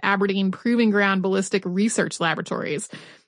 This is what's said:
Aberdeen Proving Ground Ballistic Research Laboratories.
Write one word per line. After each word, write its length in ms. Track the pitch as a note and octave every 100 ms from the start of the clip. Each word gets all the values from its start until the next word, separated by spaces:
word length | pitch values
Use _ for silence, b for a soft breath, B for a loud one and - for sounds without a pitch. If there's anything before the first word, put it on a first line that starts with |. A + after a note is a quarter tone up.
Aberdeen 480 | G3 G3 G3 G3 F#3+
Proving 380 | F#3 A#3+ A#3 A3
Ground 320 | G3+ G3+ F#3+
Ballistic 420 | F#3+ F#3+ F#3+ G3 F#3
Research 540 | F3+ G#3+ G#3+ - -
Laboratories. 720 | E3 D#3 E3 - C3+ D3+ - B B B